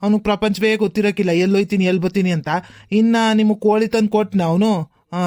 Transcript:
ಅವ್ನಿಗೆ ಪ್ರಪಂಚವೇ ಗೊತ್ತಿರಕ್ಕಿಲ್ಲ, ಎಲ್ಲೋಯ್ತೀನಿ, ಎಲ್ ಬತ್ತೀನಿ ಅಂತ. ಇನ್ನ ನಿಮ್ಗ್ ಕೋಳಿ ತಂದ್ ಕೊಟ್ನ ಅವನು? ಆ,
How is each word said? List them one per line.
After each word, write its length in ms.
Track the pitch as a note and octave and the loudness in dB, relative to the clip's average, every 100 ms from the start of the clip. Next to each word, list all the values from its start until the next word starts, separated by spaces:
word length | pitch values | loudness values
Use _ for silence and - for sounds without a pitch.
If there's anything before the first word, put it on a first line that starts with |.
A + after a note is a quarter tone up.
ಅವ್ನಿಗೆ 200 | G3+ G#3 | 0 0
ಪ್ರಪಂಚವೇ 540 | G#3+ G3+ G#3+ F#3+ A3 A3 | 0 -2 -2 0 0 0
ಗೊತ್ತಿರಕ್ಕಿಲ್ಲ, 540 | G3 G#3+ G#3 G#3 F3+ | -2 0 -2 0 0
ಎಲ್ಲೋಯ್ತೀನಿ, 540 | E3+ F#3 G3 G3 G3 | 2 2 0 0 0
ಎಲ್ 160 | F#3 F3+ | 0 0
ಬತ್ತೀನಿ 320 | F3+ G3 F#3 | 0 -2 -2
ಅಂತ. 160 | E3 D3+ E3+ - - - | -2 -2 -6 -6 -20 -4
ಇನ್ನ 240 | G#3 A3+ A3+ A3 | 0 2 2 2
ನಿಮ್ಗ್ 260 | G#3+ G#3+ G#3+ | 2 2 2
ಕೋಳಿ 280 | G#3+ A3 A3 | 2 2 0
ತಂದ್ 220 | A3+ G#3+ | 0 0
ಕೊಟ್ನ 320 | G#3+ G#3+ G3 | 0 0 0
ಅವನು? 480 | E3 F3 A3 F#3 D3+ _ - | 0 2 0 0 -4 _ -10
ಆ, 40 | F3 | -4